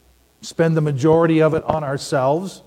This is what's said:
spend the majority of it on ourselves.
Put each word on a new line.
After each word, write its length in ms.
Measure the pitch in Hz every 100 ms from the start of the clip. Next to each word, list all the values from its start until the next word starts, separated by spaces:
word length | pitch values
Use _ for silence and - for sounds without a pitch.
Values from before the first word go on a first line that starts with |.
| _ _ _ _
spend 360 | - - 165 160
the 40 |
majority 600 | 151 135 156 165 165 160
of 140 | 156
it 80 | 151
on 200 | - 156
ourselves. 760 | 143 139 - 147 131 160 190 -